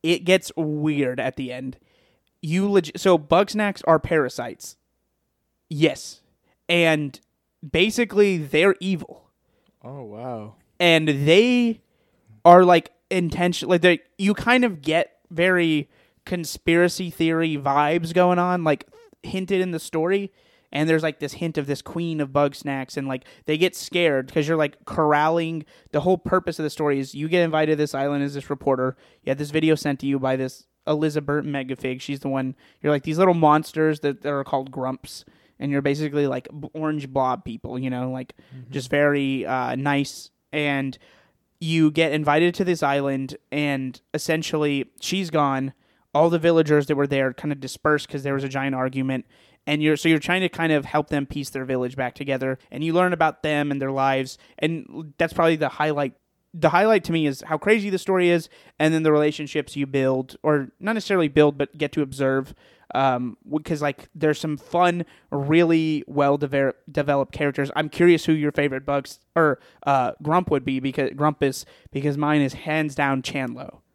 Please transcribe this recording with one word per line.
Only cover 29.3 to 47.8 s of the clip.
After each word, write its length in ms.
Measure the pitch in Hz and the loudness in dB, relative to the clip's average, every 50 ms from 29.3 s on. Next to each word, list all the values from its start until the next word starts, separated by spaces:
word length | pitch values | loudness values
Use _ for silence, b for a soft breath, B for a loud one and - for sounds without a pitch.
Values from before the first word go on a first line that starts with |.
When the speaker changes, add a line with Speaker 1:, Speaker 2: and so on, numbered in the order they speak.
Speaker 1:
have 80 | 135 139 | -4 -4
this 120 | 147 143 | -4 -4
video 240 | 143 156 156 160 156 | -2 0 2 2 2
sent 240 | 147 - 147 139 135 | 2 0 -4 -4 -2
to 60 | - | -2
you 120 | 139 139 135 | -4 -2 -2
by 160 | 131 131 131 | 0 -2 -2
this 300 | 131 131 131 - - _ _ _ _ _ - | -2 -4 -6 -8 -14 _ _ _ _ _ -4
Elizabeth 560 | 151 151 156 156 147 156 143 143 147 151 139 | -2 0 0 -2 -2 -2 -4 -2 -4 -4 -4
Megafig. 560 | 151 143 139 131 127 135 - - 127 131 131 | -4 -6 -6 -6 -8 -10 -8 -6 -8 -8 -8
She's 200 | - - 139 135 | -8 -10 -10 -8
the 80 | - 139 | -6 -6
one, 260 | 135 135 131 131 135 b b b b b | -4 -4 -4 -6 -8 b b b b b
you're 120 | - 147 | -2 0
like 120 | 147 143 - | 0 0 -2
these 140 | 160 156 165 | -4 2 4
little 160 | 190 185 175 | 4 4 6
monsters 640 | 170 160 151 151 156 156 - - 156 156 156 151 147 | 6 6 6 6 4 2 -2 -2 0 0 0 0 0
that, 220 | - 143 135 - | -4 -6 -6 -4
that 80 | - 143 | -6 -6
are 120 | 143 139 135 | -4 -4 -4
called 260 | - - 135 131 135 | -4 -4 -4 -4 -6
grumps. 520 | 131 143 127 131 131 - - - - - - b b b b b b b | -8 -6 -6 -6 -6 -8 -14 -18 -18 -20 -20 b b b b b b b
And 120 | - 143 | -6 -2
you're 100 | 143 139 | -2 0
basically, 440 | 139 143 139 147 156 147 143 147 143 | 0 0 -2 0 -4 -2 0 0 0
like, 220 | 135 127 131 _ - - 151 | 0 -2 -6 _ -12 -16 -14
b-, 80 | 147 - - | -14 -12 -10
orange 340 | 156 156 156 151 147 139 131 | -6 -4 -4 -4 -4 -6 -4
blob 360 | 131 139 131 127 123 104 - | -2 0 0 0 -2 -4 -8
people, 340 | 117 113 117 - 110 120 127 | -14 -14 -12 -12 -10 -8 -6
you 100 | 135 131 | -6 -6
know, 200 | 127 123 127 127 | -4 -4 -6 -6
like, 240 | 127 127 127 - - B B B 131 | -6 -8 -12 -14 -18 B B B -20
Speaker 2:
Mm-hmm. 180 | 131 123 117 | -20 -18 -10
Speaker 1:
just 180 | 135 143 123 123 | -10 -10 -4 -2
very, 560 | - 143 147 147 143 143 139 135 135 127 107 | 2 4 4 4 4 2 0 -2 -2 -4 -4
uh, 300 | - 127 131 123 123 127 | -4 -2 -2 -2 -4 -4
nice. 540 | 127 139 143 143 139 139 - - - - - _ _ _ _ | -2 -2 0 0 0 -2 -4 -8 -16 -18 -20 _ _ _ _
And 460 | - 151 147 147 143 139 139 135 131 b b b b b b b b b _ _ _ _ | -6 -4 -2 -2 -2 -2 -4 -6 -8 b b b b b b b b b _ _ _ _
you 300 | 165 160 160 165 160 151 | -4 -2 2 4 4 4
get 220 | 147 160 165 151 | 4 2 0 2
invited 420 | 147 156 151 147 147 156 170 175 170 | 0 0 0 2 2 4 2 2 0
to 80 | - 190 | 0 -2
this 180 | 180 175 165 | -2 0 0
island, 540 | 156 139 139 143 139 139 139 135 135 131 - - _ _ | 0 0 0 0 0 -2 -2 -4 -6 -8 -10 -16 _ _
and 500 | - 147 147 143 139 135 131 131 123 - _ _ | -4 -4 -2 -2 -2 -4 -6 -8 -10 -12 _ _
essentially 800 | - 151 - - 160 160 156 - - 151 151 147 143 139 - _ _ _ | -8 -6 -2 -2 -2 -2 -2 -4 -2 0 0 0 0 -2 -4 _ _ _
she's 300 | - - 170 190 190 165 | -8 -4 -4 -4 -4 -2
gone. 420 | 156 156 147 139 135 135 135 135 - _ _ _ _ _ _ _ - | 0 0 0 0 0 -2 -4 -6 -8 _ _ _ _ _ _ _ 0
All 140 | 147 156 170 | 2 2 4
the 80 | 170 165 | 2 2
villagers 480 | 156 170 165 165 156 147 151 147 139 | 2 4 4 4 4 4 2 2 2
that 100 | 143 151 | 0 0
were 100 | 139 143 | -2 0
there 260 | 139 143 135 135 131 | 0 0 -2 -2 -2
kind 200 | 123 - - 151 | -4 -6 -6 -6
of 80 | 143 139 | -6 -6
dispersed 480 | 131 131 - - | -8 -14 -14 -2